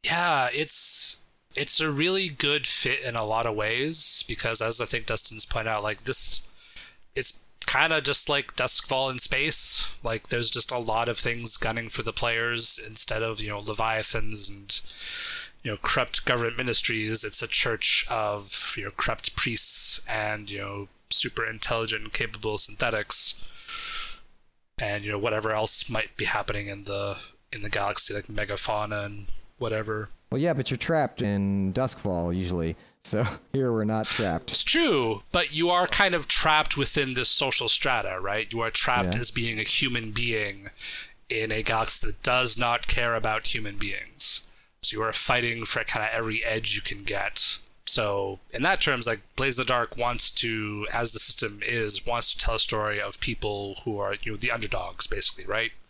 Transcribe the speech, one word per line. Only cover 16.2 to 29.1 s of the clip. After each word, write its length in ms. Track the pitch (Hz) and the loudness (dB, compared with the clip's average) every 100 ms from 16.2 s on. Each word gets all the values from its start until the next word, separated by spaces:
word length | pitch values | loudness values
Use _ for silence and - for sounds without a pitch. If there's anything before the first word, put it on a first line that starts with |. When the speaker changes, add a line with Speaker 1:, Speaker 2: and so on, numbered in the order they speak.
| - | 2
Speaker 1:
government 300 | 123 117 120 | 2 2 -2
ministries. 680 | 127 113 - 113 107 110 110 | 0 2 2 0 0 -2 -2
It's 160 | - | -4
a 60 | 120 | 0
church 580 | - 123 110 - - - | 2 2 2 2 2 0
of, 680 | 117 107 104 101 - - - | 0 0 -2 -4 -4 -4 -4
you 80 | 101 | -8
know, 60 | - | -2
corrupt 400 | - 113 - - | -2 0 -2 -2
priests 640 | - 113 - - - - - | -2 0 0 2 0 -2 -2
and, 420 | 110 107 107 101 | -2 0 -2 -6
you 100 | 98 | -6
know, 280 | 98 101 98 - _ | -6 -8 -10 -14 _
super 360 | - 123 - 113 | 0 2 -2 -4
intelligent 580 | 110 - 117 110 110 | -4 -2 0 0 -4
and 100 | 107 | -4
capable 440 | - 117 107 110 107 | -4 -4 -4 -4 -2
synthetics. 800 | - - 123 110 104 - - - - - - - - - - - - - _ _ _ - | -4 -2 -2 -2 -2 -2 -2 -4 -10 -10 -12 -10 -8 -8 -8 -10 -14 -20 _ _ _ -4
And, 240 | 107 101 | -2 -2
you 80 | 101 | -4
know, 80 | 104 | -2
whatever 320 | 113 107 110 | 0 0 0
else 380 | 110 110 - - | 2 2 0 0
might 260 | 110 110 - | -2 -4 -2
be 100 | - | 0
happening 420 | 107 - 104 101 | 0 0 -4 -4
in 180 | 101 98 | -8 -6
the, 320 | 98 101 95 - - _ | -4 -4 -6 -10 -20 _
in 120 | - | -6
the 60 | 101 | -2
galaxy, 440 | 104 101 104 - | 0 0 0 -2
like 140 | 101 - | -4 -4
megafauna 800 | 104 104 101 - 107 104 104 | -4 -2 -2 -2 -2 -2 -4
and 220 | 101 | -4